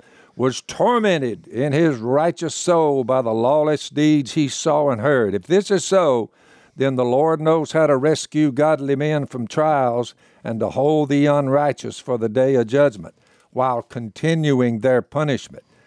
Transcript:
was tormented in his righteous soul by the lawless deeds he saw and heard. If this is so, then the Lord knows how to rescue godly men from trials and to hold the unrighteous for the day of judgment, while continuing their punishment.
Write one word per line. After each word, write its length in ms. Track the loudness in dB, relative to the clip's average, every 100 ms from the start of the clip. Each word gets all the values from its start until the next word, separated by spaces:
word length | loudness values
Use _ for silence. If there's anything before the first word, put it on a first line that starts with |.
| -20 _ -20 -2
was 240 | -2 -2
tormented 840 | -12 -2 0 2 2 0 -2 -6 -10
in 260 | -4 -2
his 240 | 2 2 0
righteous 580 | 0 0 0 -2 -8
soul 480 | -6 0 2 2 0
by 200 | 0 0
the 100 | 0
lawless 560 | 0 2 2 2 -2 -4
deeds 460 | 0 2 2 0
he 120 | -2 -4
saw 440 | -2 -2 0 0
and 100 | 0
heard. 340 | 0 2 2
If 100 | -2
this 260 | 0 -2 0
is 120 | -2
so, 480 | 0 2 2 0 -2 _ _ _ _ -4
then 200 | -2 0
the 80 |
Lord 360 | 0 2 0 0
knows 320 | 2 0 0
how 140 | 0 2
to 100 | 2
rescue 560 | 2 -2 -2 0 0
godly 420 | 2 0 0 0
men 300 | -2 0 -2 -4
from 200 | -8 -6
trials 680 | -2 0 2 0 -2 -6 -10 _ _
and 180 | -8 -4
to 100 | -4
hold 380 | 0 0 2 0
the 160 | 2
unrighteous 720 | 2 2 2 0 0 -4 -10 -14
for 200 | -6 -4
the 100 | -2
day 280 | 0 2 2
of 100 | 0
judgment, 480 | 2 2 0 -18 _ _ _ _
while 280 | -4 -2 -2
continuing 1000 | -6 -12 -12 -6 -2 0 0 2 2 0
their 200 | 2 0
punishment. 640 | 0 -4 -2 -4 -6 -20 _ _